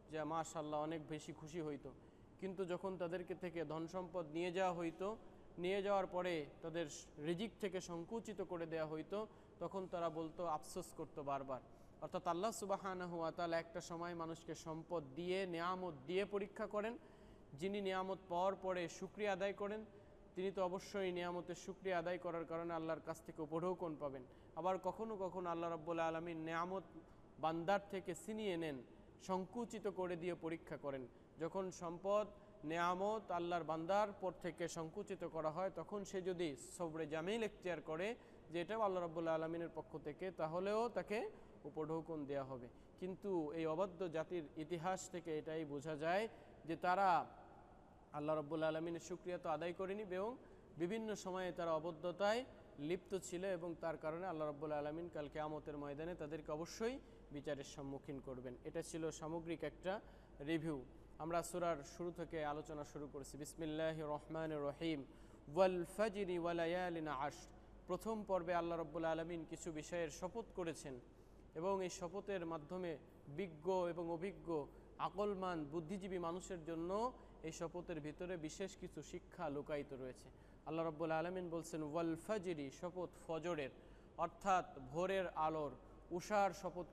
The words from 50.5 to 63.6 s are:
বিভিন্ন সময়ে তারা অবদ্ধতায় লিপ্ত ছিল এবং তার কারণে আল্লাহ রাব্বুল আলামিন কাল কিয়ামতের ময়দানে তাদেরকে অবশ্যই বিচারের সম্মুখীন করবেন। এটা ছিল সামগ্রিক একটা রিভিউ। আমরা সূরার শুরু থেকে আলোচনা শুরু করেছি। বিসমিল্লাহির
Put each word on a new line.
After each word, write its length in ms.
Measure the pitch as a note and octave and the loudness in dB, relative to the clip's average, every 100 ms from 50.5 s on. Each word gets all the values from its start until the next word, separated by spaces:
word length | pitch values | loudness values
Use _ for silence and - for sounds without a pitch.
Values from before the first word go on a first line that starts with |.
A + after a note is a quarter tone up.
| - - D3+ | -18 -16 0
বিভিন্ন 360 | F3 A3+ A3 | 2 2 0
সময়ে 380 | G3+ F#3+ F#3 F#3 | -2 0 0 0
তারা 220 | F3 E3+ | 2 4
অবদ্ধতায় 720 | D#3 E3 D#3 F3 E3 G3+ A#3 C4 - - - | 4 2 -2 -2 4 6 6 2 -10 -16 -6
লিপ্ত 400 | D3 F3+ - F#3+ | 0 0 0 -2
ছিল 260 | - F3 | -2 -2
এবং 300 | G3 F3 F3 D#3 | 0 0 0 -2
তার 160 | E3 D3+ | -2 0
কারণে 300 | D#3 E3 F#3 | 0 0 0
আল্লাহ 200 | D#3+ D3+ | 0 0
রাব্বুল 260 | C#3+ D#3 | 0 0
আলামিন 360 | D3 D3 D#3+ F3 | 2 2 0 -4
কাল 140 | D#3+ C#3+ | -4 -4
কিয়ামতের 500 | D3+ D3+ D3+ D#3+ D3 | -2 0 -2 -4 -4
ময়দানে 360 | C#3+ C#3+ E3 | -4 -2 -2
তাদেরকে 380 | F3 D3 D#3 D3+ | -2 -4 -4 -2
অবশ্যই 460 | D3+ E3+ - A3+ C#4 - - - | -2 -2 0 0 0 -8 -18 -10
বিচারের 320 | C#3+ C#3 C#3 | -6 -2 -2
সম্মুখীন 560 | C#3 - C#3 C#3 - C3+ | -2 -6 -6 -6 -6 -6
করবেন। 360 | C3+ B2+ B2+ B2 | -6 -6 -6 -8
এটা 180 | D#3 E3 | -4 -4
ছিল 280 | D#3+ E3 D#3+ | -2 -2 -2
সামগ্রিক 540 | D3+ D#3 E3 E3 E3 | -2 -2 -2 -2 -2
একটা 360 | D3 - F3+ G#3+ - - - - C#3+ | -2 -2 -2 -2 -4 -18 -18 -8 2
রিভিউ। 380 | E3 E3 C#3+ B2+ - - - | 2 2 -2 -4 -14 -16 -6
আমরা 240 | D#3+ E3+ | 0 2
সূরার 340 | E3 F3+ E3+ D#3 C#3 - | 2 2 2 2 -2 -4
শুরু 160 | F3 | -4
থেকে 320 | E3+ E3 E3 | -2 -4 0
আলোচনা 400 | D3+ D3 D3+ D3+ | 0 0 -4 -6
শুরু 240 | C#3+ D3 C#3+ | -6 -6 -6
করেছি। 240 | C#3 C3+ C3+ | -6 -8 -8
বিসমিল্লাহির 680 | C#3+ - | -8 -4